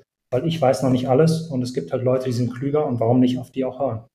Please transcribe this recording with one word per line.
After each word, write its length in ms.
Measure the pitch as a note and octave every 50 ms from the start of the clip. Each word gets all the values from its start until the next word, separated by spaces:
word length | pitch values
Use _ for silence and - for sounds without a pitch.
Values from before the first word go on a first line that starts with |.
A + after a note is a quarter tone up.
| - _ _ _ _ -
weil 160 | - B2+ D#3+
ich 140 | D#3+ - -
weiß 220 | C3 C3 C3+ -
noch 80 | C#3 C3
nicht 180 | B2+ A#2+ - C3
alles 400 | B2+ C#3 D#3+ E3 - - - -
und 140 | C3 B2+
es 100 | B2 -
gibt 180 | - C3 - -
halt 120 | - B2 A#2
Leute, 220 | B2+ B2+ C3+ -
die 60 | C3+
sind 220 | A#2 A#2+ B2 - -
klüger 300 | - C3 C#3+ C#3 D3+ D3+
und 140 | C#3 A#2+ A#2
warum 180 | A2+ A2+ B2 B2+
nicht 180 | B2+ B2 B2+ B2+
auf 120 | B2 -
die 140 | - C3+ B2+
auch 160 | B2+ B2+ -
hören? 240 | C#3+ B2+ A2+ A2+ A#2 _